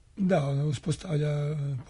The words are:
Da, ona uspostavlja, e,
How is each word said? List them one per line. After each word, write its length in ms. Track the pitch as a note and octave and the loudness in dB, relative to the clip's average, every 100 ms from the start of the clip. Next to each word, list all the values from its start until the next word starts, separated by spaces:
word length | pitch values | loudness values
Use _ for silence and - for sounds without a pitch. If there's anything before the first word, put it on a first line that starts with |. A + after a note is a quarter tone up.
| - - | -20 -2
Da, 340 | F#3+ F3+ C#3 | 2 4 2
ona 160 | C#3 D3 | 0 0
uspostavlja, 640 | C3 - D3+ - D3 D3+ | -2 -2 -2 0 0 0
e, 380 | D3 D3 D3+ C#3+ C3 - | 0 -2 -2 -2 -4 -2